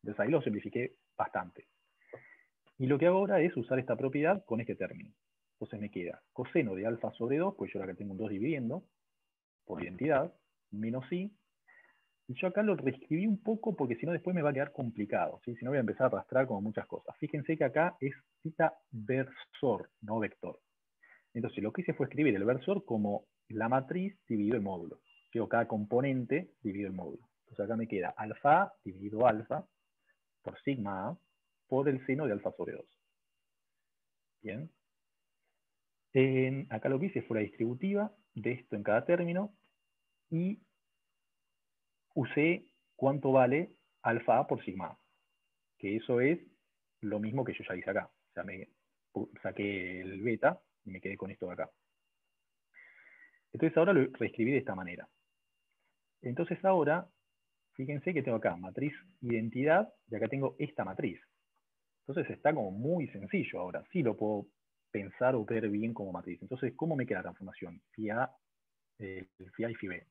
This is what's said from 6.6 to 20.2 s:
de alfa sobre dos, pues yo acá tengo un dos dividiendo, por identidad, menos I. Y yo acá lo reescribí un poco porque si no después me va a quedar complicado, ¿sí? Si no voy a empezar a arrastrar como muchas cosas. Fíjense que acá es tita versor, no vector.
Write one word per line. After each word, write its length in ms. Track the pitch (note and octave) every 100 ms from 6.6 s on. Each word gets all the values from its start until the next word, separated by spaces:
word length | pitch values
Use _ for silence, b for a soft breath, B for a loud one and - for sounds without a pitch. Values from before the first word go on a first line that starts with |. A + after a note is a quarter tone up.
| A#2
de 100 | F#2+
alfa 260 | G#2+ A#2 G#2+
sobre 240 | - A#2 C#3+
dos, 180 | F#3+ F#3+
pues 160 | F#2+
yo 80 | G2+
acá 140 | F#2+
tengo 160 | F#2 G#2
un 60 | F#2+
dos 120 | A2
dividiendo, 540 | G2 B2+ D3 A#2 E3 - _ _ _ _ _ _ _
por 160 | - F2
identidad, 540 | F2 F#2 C#3 C#3 E3+ _ _ _ _
menos 420 | G#2 A2 B2+ B2+
I. 220 | F3 G3+ _ _ _ _ b b b b _ -
Y 60 |
yo 140 | C3 F#3
acá 120 | F#3+
lo 140 | G#3+
reescribí 500 | F3+ C3+ C3 - D#3
un 160 | G#3+ G3+
poco 340 | G#3+ A3 A3+
porque 200 | F3+ C3
si 100 | A#2
no 60 | D3+
después 240 | E3+ F3+
me 60 | F3+
va 80 | D3
a 40 |
quedar 200 | C3+ C#3+
complicado, 680 | - B2 - G#2 G#2 E2 -
¿sí? 100 | -
Si 80 | A#2+
no 80 | B2
voy 60 | C#3
a 20 |
empezar 240 | A2 G#2
a 40 | C3
arrastrar 380 | G2 - B2+
como 160 | C3+ G#2
muchas 240 | G#2+ G#2
cosas. 300 | - - - -
Fíjense 400 | D3+ D3+ C#3 D#3+
que 60 |
acá 320 | C#3 D3+ E3+ -
es 120 | C3+ C3+ _ _
tita 360 | D#3+ D#3+ D#3+ - _
versor, 1000 | A#2 G#2 C3 C3 - - - C3+ G2 - _
no 180 | G#2
vector. 420 | A2+